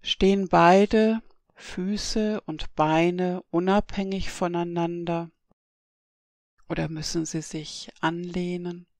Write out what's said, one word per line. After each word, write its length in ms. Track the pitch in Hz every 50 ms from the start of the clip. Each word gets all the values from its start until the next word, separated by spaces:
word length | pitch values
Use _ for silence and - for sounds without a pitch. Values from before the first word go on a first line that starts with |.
Stehen 480 | - - - - 196 190 196 196 190 165
beide 720 | - 170 170 170 185 196 208 - - 220 220 220 220 226 - - - _ _ _ _
Füße 840 | - - - - - 180 190 208 208 - - - 220 214 214 214 208
und 340 | _ - 156 151 - - -
Beine 680 | - 156 156 156 160 170 175 180 180 180 180 180 185 - _
unabhängig 800 | - 165 180 190 196 208 208 - - 202 196 190 190 196 - -
voneinander 1000 | - - 190 175 175 170 175 175 170 170 170 170 175 175 170 170 170 170 170 165 _ _ _ _ _ _ _ _ _ _ _ _ _ _ _ _ _ _ _ _ _ _ _ _ _ _ _
oder 220 | - 175 170 160 156
müssen 360 | 160 156 151 - - 170 160
sie 160 | - - 160
sich 500 | 156 - - 156 156 - - - - - _ _
anlehnen? 840 | - 160 170 170 175 175 175 180 180 175 180 175 175 175 170 175 175 _ _